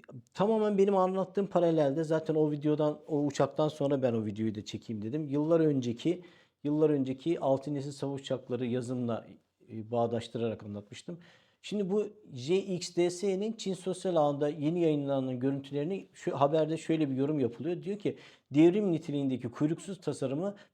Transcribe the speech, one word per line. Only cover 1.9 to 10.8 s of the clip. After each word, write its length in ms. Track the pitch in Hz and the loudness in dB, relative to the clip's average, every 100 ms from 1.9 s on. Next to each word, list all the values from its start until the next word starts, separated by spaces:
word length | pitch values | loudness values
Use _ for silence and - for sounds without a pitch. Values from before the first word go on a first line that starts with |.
| 143 | 2
zaten 320 | 156 160 160 156 | 0 0 2 2
o 160 | 156 | 2
videodan, 480 | 151 151 151 151 151 - | 2 2 2 2 -2 -2
o 180 | 147 143 | 0 2
uçaktan 420 | 139 139 - 151 | 2 0 2 -2
sonra 340 | - 139 139 | 0 0 2
ben 120 | 123 | 2
o 120 | 113 107 | 0 -2
videoyu 300 | 104 110 104 | -2 -2 -4
da 100 | 104 | -8
çekeyim 360 | 107 - 107 | -10 -8 -8
dedim. 260 | 110 147 147 | -4 -6 -2
Yıllar 320 | 143 151 165 | 0 4 4
önceki, 640 | 156 139 120 117 160 180 - - _ _ | 4 2 0 -2 -2 -2 -6 -20 _ _
yıllar 260 | 147 151 151 | -2 2 4
önceki 500 | 147 131 131 165 170 | 2 0 -2 -2 0
altın 360 | 139 135 151 143 | 2 0 0 -6
nesil 160 | 139 | -6
savaş 300 | 139 135 139 | -6 -6 -4
uçakları 440 | 135 127 - 120 123 | -4 -6 -4 -4 -2
yazımla, 640 | 123 120 127 120 110 - - _ _ - | -2 -2 -4 -2 -4 -8 -20 _ _ -16
e, 200 | 110 107 | -12 -4
bağdaştırarak 720 | 117 117 113 - 117 117 104 | 0 0 0 -4 -4 -4 -4
anlatmıştım. 560 | 107 101 | -8 -12